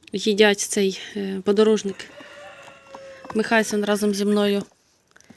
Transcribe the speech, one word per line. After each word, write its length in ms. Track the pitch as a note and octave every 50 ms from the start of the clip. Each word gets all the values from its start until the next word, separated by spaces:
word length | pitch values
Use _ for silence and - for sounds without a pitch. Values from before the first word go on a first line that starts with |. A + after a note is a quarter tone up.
| - -
їдять 480 | - G3 - A3 G#3 G3 G#3+ G#3 G3+ -
цей, 400 | - - - G#3+ G3 F#3+ F#3+ - - - -
е, 260 | G#3 G3 F#3+ F#3+ F#3+ F#3
подорожник. 500 | G#3 G#3 G3+ A3 A3 A3 G3+ - G3 F#3+ - - - - - - - - - - - - - - - - - - - - - - - - - - - -
Михайсон 520 | A3 G#3+ - A#3 A3 G#3+ - G#3+ G#3 G#3
разом 280 | G#3 G#3 G3+ G#3 G#3 G3+
зі 120 | G3 G#3
мною 380 | G#3 G#3 G#3 G3+ G3+ G3+ G3+ - - _ _ _ _ _ _ _ _ _ - _ - -